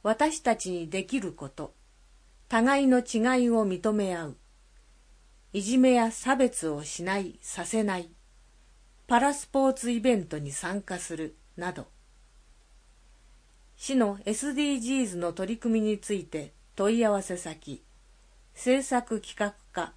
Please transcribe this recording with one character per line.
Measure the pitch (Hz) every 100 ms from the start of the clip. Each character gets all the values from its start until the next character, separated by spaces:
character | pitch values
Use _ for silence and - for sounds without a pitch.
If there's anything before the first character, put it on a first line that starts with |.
私 | 208 220 302 302
た | 247
ち | 220 185
に | 180 165
で | 196
き | 185 262
る | 190
こ | - 139
と。 | - 151 _ _ _ _ _ _ _ _
互 | 233 240 277
い | 269
の | 254
違 | 247 226 233 254
い | 240
を | 226 208
認 | 180 214
め | 214 196
合 | 175 156
う。 | - _ _ _ - _ _ _ - _ _ _
い | 202
じ | 196 254
め | 254
や | 247 226
差 | - 254 269
別 | 254 - 160
を | 147
し | 147 -
な | 180 196
い、 | 185 -
さ | - -
せ | 170 220
な | 208 185
い。 | 170 - _ _ _ _ _ _ _ _ -
パ | 240
ラ | 277
ス | 294 -
ポ | 277 269
ー |
ツ | 262 233
イ | 233
ベ | 240 226
ン | 170
ト | 151
に | 143
参 | 139 175 196
加 | - 180
す | - 160
る、 | 156 - _ -
な | 175
ど。 | 156 - _ _ _ _ - _ _ _ - _ _ _ _ - - _ _ _ -
市 | - 269
の | 208 202
エ | 208
ス | 220 285
デ | 269 294
ィ | 269
ー |
ジ | 233
ー | 269 226
ズ | 175
の | 170
取 | 165 190
り | 226
組 | 240 226
み | 214
に | 208
つ | -
い | 202
て | 156 156 - _ _ -
問 | 202 226
い |
合 | 220
わ | 202
せ | 190 180
先、 | 170 156 - 131 _ _ _ _ _ _ _
政 | - 254 269 262
策 | 247 247 220
企 | - -
画 | 202 - -
課 | - 170